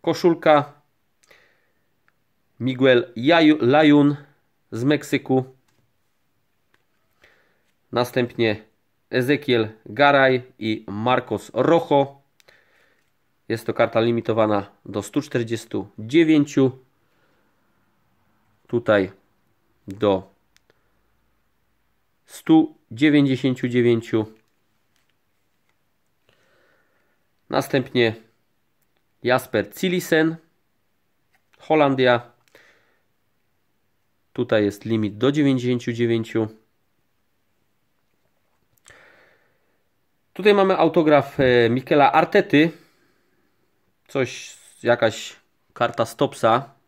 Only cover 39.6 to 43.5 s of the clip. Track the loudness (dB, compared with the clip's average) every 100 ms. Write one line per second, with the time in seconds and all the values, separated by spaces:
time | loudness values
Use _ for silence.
39.6 | _ _ _ _ _ _ _ -2 2 4
40.6 | 2 2 2 2 4 2 2 0 2 4
41.6 | 4 0 0 2 4 4 2 0 2 2
42.6 | 2 -2 _ _ _ _ _ _ _